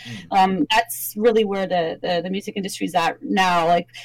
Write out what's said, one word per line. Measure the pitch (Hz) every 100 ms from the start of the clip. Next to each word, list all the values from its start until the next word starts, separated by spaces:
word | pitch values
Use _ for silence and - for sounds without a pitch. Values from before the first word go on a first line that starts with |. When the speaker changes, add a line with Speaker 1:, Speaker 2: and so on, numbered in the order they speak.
| 240
Speaker 1:
Mm. | 214 170 196
Speaker 2:
Um, | 190 185 147
that's | 220 233 - - 208
really | 233 220 208
where | 196 190
the, | 180 165 180
the, | 175 175
the | 180
music | 196 - 208
industry | 196 - 190
is | 170
at | 165 -
now. | - 196 185 175 165
Like, | 175 175 -